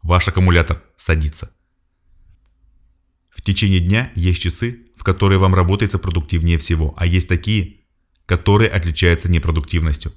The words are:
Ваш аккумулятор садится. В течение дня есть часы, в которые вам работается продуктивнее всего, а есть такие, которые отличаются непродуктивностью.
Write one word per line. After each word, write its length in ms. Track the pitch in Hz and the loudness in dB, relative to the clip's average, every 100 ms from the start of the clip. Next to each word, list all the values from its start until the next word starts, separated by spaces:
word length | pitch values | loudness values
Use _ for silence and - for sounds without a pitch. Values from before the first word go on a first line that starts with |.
Ваш 260 | 80 90 90 | 2 0 0
аккумулятор 540 | 92 92 85 82 73 _ _ | 2 4 4 2 -4 _ _
садится. 540 | - 80 76 - - _ _ _ _ _ _ _ _ _ _ _ _ _ _ _ _ _ _ | -2 -2 -2 -6 -18 _ _ _ _ _ _ _ _ _ _ _ _ _ _ _ _ _ _
В 120 | - | -10
течение 400 | - 95 104 92 | -4 0 2 2
дня 300 | 87 107 127 - | 2 0 -2 -2
есть 260 | 90 87 | 0 0
часы, 460 | 87 - 120 120 _ _ | -2 -4 -8 -8 _ _
в 80 | |
которые 340 | - 90 98 95 | -4 0 2 4
вам 160 | 95 | 4
работается 460 | 90 87 101 85 95 | 2 2 0 -2 -2
продуктивнее 580 | 90 82 76 85 85 85 | -4 -4 -2 -2 0 0
всего, 360 | - 82 78 - | 0 -2 -2 -2
а 80 | 85 | 0
есть 240 | 87 90 | 0 0
такие, 520 | 90 - 107 92 - _ _ _ _ - | -4 -2 -2 -4 -10 _ _ _ _ -4
которые 440 | 87 - 101 113 | -2 2 2 2
отличаются 600 | 98 82 78 87 85 87 | 0 -4 0 2 2 0
непродуктивностью. 840 | 85 85 78 73 82 80 76 78 | 0 0 -4 -2 -2 -2 -4 -6